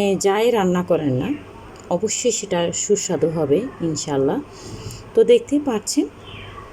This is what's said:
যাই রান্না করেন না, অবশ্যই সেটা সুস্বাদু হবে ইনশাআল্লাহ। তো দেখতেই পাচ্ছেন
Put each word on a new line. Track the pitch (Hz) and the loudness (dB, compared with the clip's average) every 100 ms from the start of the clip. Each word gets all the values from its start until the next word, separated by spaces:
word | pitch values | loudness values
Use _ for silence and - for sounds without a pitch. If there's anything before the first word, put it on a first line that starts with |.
| 202 185 | 2 2
যাই | 202 208 233 | 2 4 2
রান্না | 233 185 180 | 4 2 2
করেন | 175 160 147 127 | 2 0 2 0
না, | 190 294 - - - - - | -2 -4 -8 -18 -18 -14 -4
অবশ্যই | - 214 - 247 | -2 -2 0 0
সেটা | - 196 175 170 | 0 -2 -2 -2
সুস্বাদু | - - 202 - 160 160 | -2 0 0 0 0 0
হবে | 165 139 156 262 - | 0 2 2 0 -4
ইনশাআল্লাহ। | 170 143 - 139 139 240 - - - - - - - | -4 -4 -2 0 2 0 -4 -14 -14 -12 -12 -14 0
তো | 226 | 4
দেখতেই | 226 240 233 285 | 6 6 4 0
পাচ্ছেন | 285 214 - 294 403 - - - - - - | 0 -2 -2 -2 -2 -6 -16 -16 -16 -16 -18